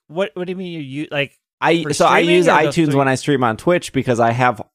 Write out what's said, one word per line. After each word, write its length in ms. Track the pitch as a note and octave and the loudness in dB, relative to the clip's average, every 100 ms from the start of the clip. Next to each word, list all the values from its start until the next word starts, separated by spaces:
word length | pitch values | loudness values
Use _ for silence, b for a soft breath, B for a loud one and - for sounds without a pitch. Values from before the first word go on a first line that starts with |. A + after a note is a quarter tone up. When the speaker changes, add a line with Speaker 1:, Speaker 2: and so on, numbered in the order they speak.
| _ | _
Speaker 1:
what, 240 | D#3 G3+ | -8 -6
what 140 | - F3+ | -6 -10
do 60 | |
you 40 | F#3 | -10
mean 160 | F3+ | -10
you, 80 | E3 | -12
you, 280 | C#3 C#3 D3+ | -12 -10 -8
like, 220 | D3 C#3 _ _ - | -6 -6 _ _ -4
Speaker 2:
I, 220 | C#3 E3+ | 0 0
Speaker 1:
for 100 | D3+ | 0
Speaker 2:
so 140 | D3 E3 | 0 2
I 140 | D3+ | 4
Speaker 1:
streaming 160 | E3+ F3+ | 4 4
Speaker 2:
use 120 | E3 | 4
Speaker 1:
or 140 | D3+ | 4
those 120 | D3+ | 2
Speaker 2:
iTunes 120 | E3 D#3 | 0 0
Speaker 1:
three? 80 | |
Speaker 2:
when 140 | C#3 C3+ | 2 2
I 80 | C3 | 0
stream 280 | - C#3 | 0 0
on 120 | B2 G#2+ | 0 0
Twitch 340 | - F3 - | 0 0 0
because 260 | C3+ B2+ A#2 | -4 -2 2
I 100 | A#2 | 2
have 320 | A#2 B2 A2 - | 2 0 -2 -10